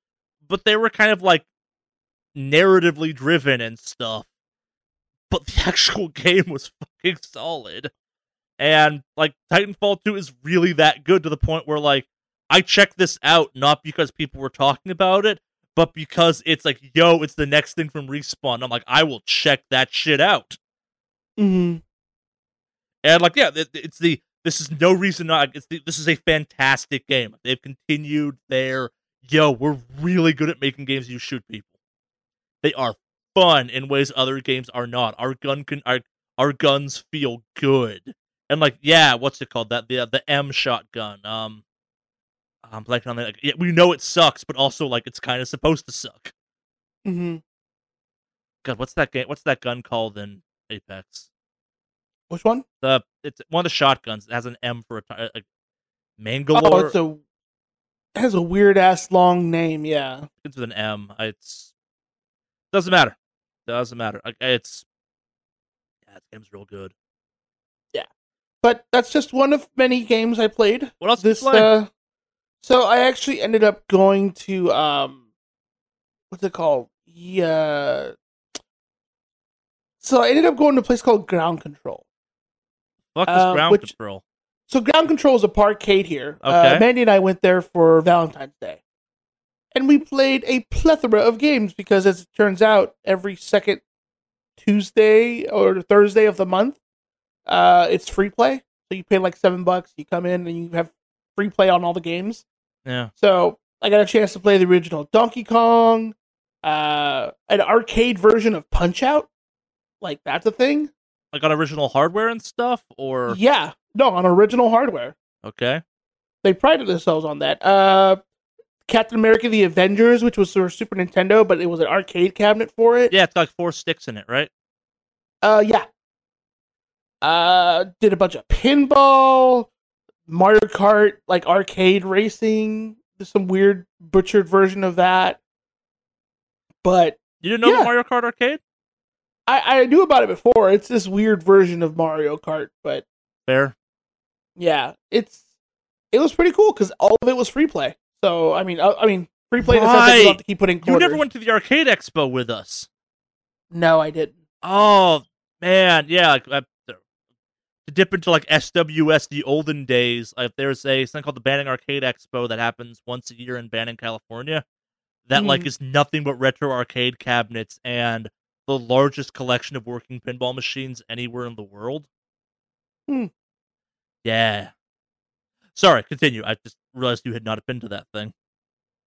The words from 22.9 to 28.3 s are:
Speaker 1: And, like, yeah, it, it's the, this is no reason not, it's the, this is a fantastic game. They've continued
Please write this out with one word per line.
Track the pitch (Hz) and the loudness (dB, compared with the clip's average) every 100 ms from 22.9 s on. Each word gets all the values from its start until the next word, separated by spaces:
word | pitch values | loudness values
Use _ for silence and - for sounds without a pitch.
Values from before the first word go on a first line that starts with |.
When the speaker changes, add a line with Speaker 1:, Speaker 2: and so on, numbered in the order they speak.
| _ | _
Speaker 1:
And, | 147 170 | 2 4
like, | 170 170 | 2 0
yeah, | 190 | -2
it, | 147 - | -2 -10
it's | 156 160 - | -12 -16 -4
the, | 170 151 _ _ 165 | -2 -2 _ _ -8
this | - | -8
is | 147 151 | -8 0
no | 170 | 2
reason | 190 190 175 165 | 2 0 -6 -4
not, | 160 143 143 | -2 -2 -6
it's | - | -16
the, | 165 143 | -14 -10
this | 147 | -6
is | 156 | -4
a | 160 | -2
fantastic | - 156 151 - 135 139 - 139 - | 0 -2 -4 -2 0 0 -2 -10 -4
game. | 135 113 107 | -4 -4 -10
They've | 123 131 | -8 -8
continued | 135 135 - 147 151 151 147 | -8 -14 -8 -6 -4 -6 -6